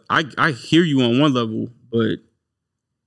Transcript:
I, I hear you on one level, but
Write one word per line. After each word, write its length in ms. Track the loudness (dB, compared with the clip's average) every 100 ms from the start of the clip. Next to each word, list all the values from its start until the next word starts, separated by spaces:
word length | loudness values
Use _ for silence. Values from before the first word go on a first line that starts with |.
| -4
I, 140 | -4 -2 -2
I 140 | -2
hear 320 | -2 0 2
you 180 | 4 2
on 180 | 2 2
one 140 | 2
level, 360 | 0 -2 -6 -8 -12 _
but 280 | -2 -2 -4 _ _ _ _ _ _ _ _